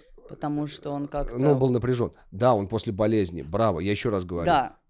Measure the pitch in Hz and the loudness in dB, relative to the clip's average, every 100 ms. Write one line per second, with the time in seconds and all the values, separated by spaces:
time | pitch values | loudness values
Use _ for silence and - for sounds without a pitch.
0 | - - - - 147 147 147 - 147 143 | -20 -20 -20 -10 -6 -4 -4 -8 -8 -8
1 | 143 143 139 120 143 135 131 120 120 123 | -6 -6 -4 2 4 4 4 2 0 0
2 | 110 - - 95 123 110 95 110 117 98 | -2 -6 -12 0 2 2 0 -4 -4 0
3 | 110 110 90 85 71 101 113 80 95 104 | 2 2 0 -4 -4 0 2 2 -2 -2
4 | 123 98 87 87 165 151 120 - | 0 -2 -2 -2 2 2 0 -8